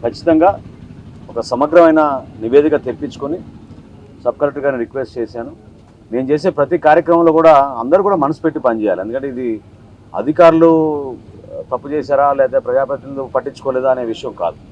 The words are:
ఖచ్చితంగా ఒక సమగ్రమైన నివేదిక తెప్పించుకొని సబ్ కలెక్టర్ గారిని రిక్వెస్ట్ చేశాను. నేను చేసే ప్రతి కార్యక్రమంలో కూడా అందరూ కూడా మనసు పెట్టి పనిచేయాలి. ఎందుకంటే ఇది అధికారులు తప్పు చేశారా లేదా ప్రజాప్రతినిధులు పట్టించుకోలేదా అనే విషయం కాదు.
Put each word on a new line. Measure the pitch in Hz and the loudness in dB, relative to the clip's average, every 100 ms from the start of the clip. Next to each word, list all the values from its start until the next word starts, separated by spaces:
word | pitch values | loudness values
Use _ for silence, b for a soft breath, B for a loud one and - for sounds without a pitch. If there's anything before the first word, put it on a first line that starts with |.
ఖచ్చితంగా | 117 107 - 160 175 196 - - - - - - - | -8 -4 0 2 2 0 -12 -20 -20 -20 -20 -20 -14
ఒక | 113 | -10
సమగ్రమైన | - 123 151 170 165 156 151 135 - - | -6 -2 2 6 6 4 2 -2 -8 -10
నివేదిక | 110 139 151 151 | 2 4 4 0
తెప్పించుకొని | 127 117 139 - 139 185 - - - - - - - - | -4 -8 -10 -10 -10 -10 -12 -20 -20 -20 -20 -20 -20 -8
సబ్ | 123 - | -6 -2
కలెక్టర్ | 143 139 | -4 -2
గారిని | 139 131 | -4 -4
రిక్వెస్ట్ | 113 127 127 127 | -6 -8 -8 -8
చేశాను. | 113 120 127 165 - - - - - | -8 -8 -14 -16 -20 -20 -20 -20 -8
నేను | 117 131 | -6 -2
చేసే | 147 165 | -2 -2
ప్రతి | - 139 170 | -2 -2 0
కార్యక్రమంలో | 151 156 165 170 165 | 4 4 4 2 4
కూడా | 160 160 147 139 123 | 4 6 6 4 -2
అందరూ | 120 180 | 0 2
కూడా | 202 190 | 2 0
మనసు | 139 156 | -2 -2
పెట్టి | 160 151 | -4 -2
పనిచేయాలి. | 127 113 107 90 | -2 0 -2 -2
ఎందుకంటే | 98 127 139 | -4 -8 -8
ఇది | 123 123 107 - - - - - | -8 -8 -8 -12 -20 -20 -20 -14
అధికారులు | 87 120 151 170 160 165 160 156 147 139 120 - - - - - | -8 -4 6 6 8 4 4 0 -4 -8 -14 -18 -20 -16 -16 -8
తప్పు | 127 143 | -10 -6
చేశారా | 151 143 139 143 | -8 -2 0 2
లేదా | 139 131 135 | 2 0 0
ప్రజాప్రతినిధులు | 123 127 135 139 131 139 131 | -2 -2 -2 -6 -10 -12 -6
పట్టించుకోలేదా | 131 131 135 139 127 131 | -6 -6 -8 -6 -2 0
అనే | 127 | -2
విషయం | 117 110 131 | -4 -8 -10
కాదు. | - 85 78 - | -8 -8 -8 -20